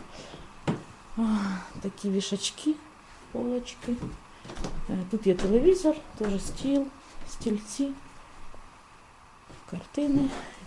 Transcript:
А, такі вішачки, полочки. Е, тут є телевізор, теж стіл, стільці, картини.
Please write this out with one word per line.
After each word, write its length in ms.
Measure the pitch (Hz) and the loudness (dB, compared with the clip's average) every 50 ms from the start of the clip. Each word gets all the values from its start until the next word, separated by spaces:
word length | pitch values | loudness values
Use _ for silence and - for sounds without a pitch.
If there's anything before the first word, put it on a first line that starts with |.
| - - - - - - - - - - - - - - - - - - - - - - - 220 | -10 -12 -14 -14 -14 -14 -14 -14 -14 -16 -16 -6 -4 -2 -2 -2 -6 -12 -18 -18 -16 -6 -2 0
А, 200 | 226 220 214 208 202 196 190 185 180 - - - | 2 4 4 4 2 0 -2 -4 -6 -8 -10 -8
такі 280 | - 196 196 - - 202 | -6 -6 -6 -4 -2 0
вішачки, 640 | 190 196 196 - - 190 - - - - - 302 311 302 - - - - - - - - - - | 2 2 2 0 -2 -2 -2 -4 -6 -2 0 0 0 0 -2 -14 -20 -20 -20 -20 -20 -20 -12 -6
полочки. 600 | - 233 240 240 247 247 247 - - - - - 240 240 - - - - - - - - - - - - - - - - - - | -4 -2 0 0 0 0 -2 -4 -10 -8 -4 -4 -2 -2 -2 -6 -8 -10 -12 -18 -20 -18 -16 -10 -6 -4 -4 -2 0 0 0 0
Е, 80 | - 185 180 - | 0 -2 0 0
тут 160 | - 208 - 190 | -2 2 4 4
є 60 | 180 | 6
телевізор, 600 | 180 - 190 208 240 269 359 381 359 - 311 302 - - - - - | 6 6 6 6 8 8 8 8 8 6 4 4 2 0 -10 -6 -2
теж 240 | 214 208 202 190 - | 0 0 0 0 -2
стіл, 420 | - - - - 269 277 277 277 277 - - - - - - - - | -4 -4 -2 0 2 4 2 2 0 -4 -14 -18 -14 -10 -10 -8 -8
стільці, 600 | - - - 233 214 208 - - - - 277 277 277 - - - - - - - - - - - - - - - - - - - - - - - - - - - - - - - - - - - | -8 -4 0 0 0 0 0 -4 -4 -2 -2 -2 -2 -6 -12 -16 -18 -18 -18 -18 -14 -12 -10 -10 -10 -12 -14 -16 -18 -20 -20 -20 -20 -20 -20 -20 -20 -20 -20 -20 -20 -20 -20 -20 -20 -18 -12 -10
картини. 580 | - 180 - - - - 294 285 277 277 277 269 - - - - - - - | -10 -10 -10 -6 -2 0 2 4 4 4 4 4 0 -4 -8 -12 -14 -16 -10